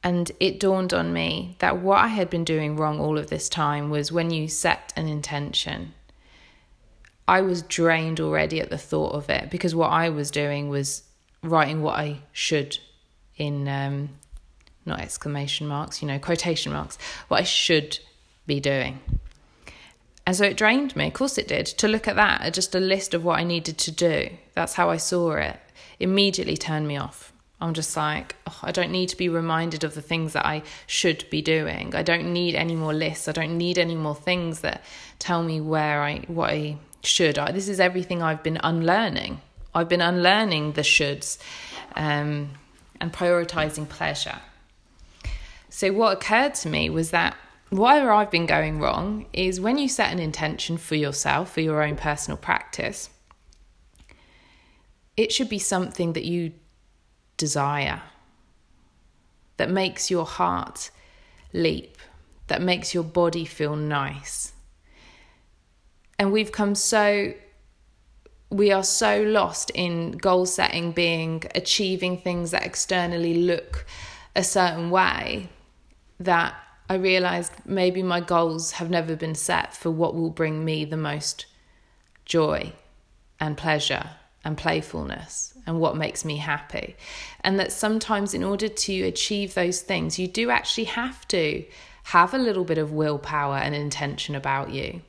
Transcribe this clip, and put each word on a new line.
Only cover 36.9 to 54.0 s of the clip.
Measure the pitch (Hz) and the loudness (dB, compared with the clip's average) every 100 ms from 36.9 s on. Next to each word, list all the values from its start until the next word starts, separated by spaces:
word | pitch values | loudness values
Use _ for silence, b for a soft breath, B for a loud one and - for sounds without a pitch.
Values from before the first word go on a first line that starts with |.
| - | -8
should. | - - 165 143 | 0 4 4 4
I, | 147 | 0
this | 185 196 | -2 -2
is | 190 | 4
everything | 180 180 180 175 | 4 4 -2 0
I've | 165 156 | 0 0
been | 160 160 | -2 0
unlearning. | 160 165 165 190 220 - - - - - - | 2 2 4 4 2 -2 -4 -10 -14 -20 -4
I've | 170 170 | 0 2
been | 175 | 4
unlearning | 170 180 175 208 220 160 151 | 4 6 6 6 4 2 0
the | 151 | 0
shoulds, | 147 - 147 143 - - B B B B B - | 4 4 4 -2 -6 -8 B B B B B -2
um, | 151 147 147 147 143 139 - - - - | 2 2 0 -2 -4 -10 -20 -20 -20 -8
and | 170 | -6
prioritizing | - 175 175 170 170 156 151 151 | 0 4 4 2 0 -2 -2 -8
pleasure." | - 160 147 - - - - _ _ _ _ B B B B B B B | -4 -4 -2 -6 -8 -14 -20 _ _ _ _ B B B B B B B
So | - 190 | -2 0
what | 196 220 190 | 4 2 2
occurred | - 220 285 285 | 2 4 4 0
to | 165 | -2
me | 156 156 | 0 0
was | 160 165 | 0 0
that | 170 165 - - - _ | 2 0 -2 -20 -20 _
whatever | 190 233 294 262 | 2 6 8 8
I've | 214 208 | 4 4
been | 170 165 | 2 2
going | 160 156 151 | 2 2 0
wrong | 147 - 185 214 - | 0 0 -2 -4 -6
is | - 185 185 | -2 -2 0
when | 202 269 | 0 2
you | 277 | 0
set | - 196 | 2 0
an | 180 | 0
intention | 156 151 156 156 - 165 | -4 -2 -4 -4 -4 -4
for | - 156 | -2 0
yourself, | 147 143 151 143 185 | 0 0 2 2 0
for | - | -2
your | 160 151 | 0 2
own | 151 151 | 0 0
personal | 151 147 - 147 | -2 -2 -4 -6
practice, | - - - - - - - _ _ - _ _ - _ _ - | 0 0 0 -6 -6 -6 -14 _ _ -20 _ _ -20 _ _ -20